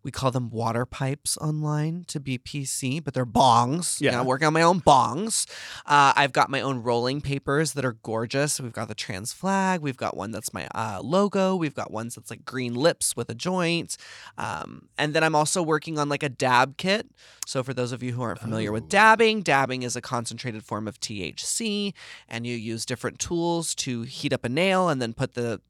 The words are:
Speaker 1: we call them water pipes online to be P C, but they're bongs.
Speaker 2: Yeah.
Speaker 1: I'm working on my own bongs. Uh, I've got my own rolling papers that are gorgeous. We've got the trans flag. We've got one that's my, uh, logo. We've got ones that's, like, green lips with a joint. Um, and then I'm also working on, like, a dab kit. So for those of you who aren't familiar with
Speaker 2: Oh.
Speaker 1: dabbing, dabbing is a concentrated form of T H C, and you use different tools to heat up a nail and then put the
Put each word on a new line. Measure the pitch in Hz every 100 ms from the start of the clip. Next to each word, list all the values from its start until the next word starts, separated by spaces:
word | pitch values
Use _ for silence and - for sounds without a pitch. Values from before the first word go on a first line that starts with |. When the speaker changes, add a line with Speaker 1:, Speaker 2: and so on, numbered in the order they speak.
Speaker 1:
we | 143
call | - 135
them | 123 120
water | 110 117 113 127
pipes | - 135 143 - -
online | 156 151 151 151 156 170 170
to | 156
be | 135 127
P | - 147
C, | 135 - 131 147
but | 143
they're | 127 123
bongs. | 120 131 117 120 160 165 -
Speaker 2:
Yeah. | 139 123
Speaker 1:
I'm | 127
working | 135 156
on |
my | 160
own | 165 185
bongs. | - 139 117 131 220 - - - - - -
Uh, | 143 139 -
I've | 139
got | 147 131
my | 135
own | 120 131
rolling | 117 117 123 143
papers | 139 139 - 139 160
that | 143
are | 127 113
gorgeous. | - 110 117 139 147 -
We've | 127
got | 113 110
the |
trans | 107 - 95 113
flag. | - 185 196 190 185
We've | 147 123
got | 107 -
one | 101
that's | 107 -
my, | 98 65
uh, | - 113 95
logo. | 101 180 202 196 190 190
We've | 156
got | 131 101
ones | 104 117
that's, | 113 -
like, | 104
green | - 123 123
lips | 120 160 - - -
with | 117
a |
joint. | 113 170 185 170 170 - - - - - -
Um, | 110 78 - - _ -
and | 147
then | 156
I'm | 160
also | 151 151 190
working | 160 151 165 151
on, | 147
like, | 143
a | 147
dab | 120 127 123 135 -
kit. | 185 208 - _ - - -
So | 139
for | 127
those | 127 123
of | 120
you | 123
who | 120
aren't | 120 85
familiar | 113 110 104
with | 107
Speaker 2:
Oh. | 95
Speaker 1:
dabbing, | 196 220 220 226 220
dabbing | 170 139 131 127
is | 123 120
a |
concentrated | - 120 117 117 127 110
form | - 107 107
of | -
T | - 104
H | 82 -
C, | - - 226 208 202 - - - _
and | 117 120
you | 120
use | 110 113 -
different | 127 113 -
tools | - 170 170 170 165 -
to | - 120
heat | 120 - 143
up | 131
a | 120
nail | 135 190 185 180
and | 135
then | 117
put | 113 131
the | - 120 107